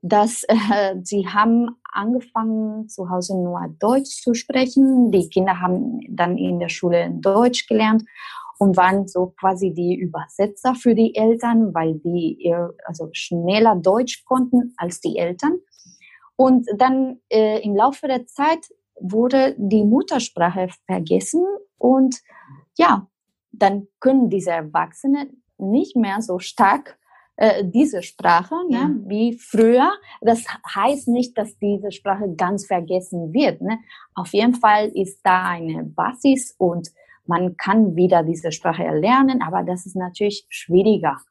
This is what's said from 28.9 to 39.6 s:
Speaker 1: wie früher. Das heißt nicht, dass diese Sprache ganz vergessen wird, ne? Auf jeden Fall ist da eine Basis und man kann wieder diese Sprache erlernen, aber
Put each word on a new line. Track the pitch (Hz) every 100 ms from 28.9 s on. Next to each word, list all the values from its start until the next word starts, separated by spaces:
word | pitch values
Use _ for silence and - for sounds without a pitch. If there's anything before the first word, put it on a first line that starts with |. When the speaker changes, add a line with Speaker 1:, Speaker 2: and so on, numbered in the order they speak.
| 269 196
Speaker 1:
wie | 202 233 233
früher. | - 208 226 247 302 403 - -
Das | - 233 - - -
heißt | 202 220 285 -
nicht, | 240 247 -
dass | 214 -
diese | 202 202 202
Sprache | 190 202 196 208 165
ganz | 180 202 -
vergessen | 185 165 185 180 175 165
wird, | 180 277 170
ne? | 180 226 _ - -
Auf | - 180
jeden | 202 233
Fall | 247 233 208 214
ist | - 190 -
da | 196 185 185
eine | 175 165 160
Basis | 160 - 185 - 277 269 - _
und | 180 170 165 _ _ _ -
man | 175 180 180
kann | - 208 214 165
wieder | 180 180
diese | 160 170 165
Sprache | 156 175 165
erlernen, | 170 156 190 254 269 254
aber | 165 180